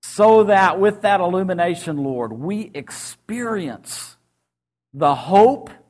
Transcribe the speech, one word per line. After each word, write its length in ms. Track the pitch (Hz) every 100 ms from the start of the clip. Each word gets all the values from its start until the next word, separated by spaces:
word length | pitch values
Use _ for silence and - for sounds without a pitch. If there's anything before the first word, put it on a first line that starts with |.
so 440 | - - 214 220 202
that 340 | 196 190 170
with 220 | 208 202
that 180 | 208 202
illumination, 760 | 180 185 190 175 175 170 - 147
Lord, 340 | 139 127 113
we 400 | 110 147 208 220
experience 1400 | 147 131 - - - - 233 233 220 160 110 - - - _ _ _ _ _ _ _ _
the 200 | 135 147
hope 560 | 139 139 196 220 285 - -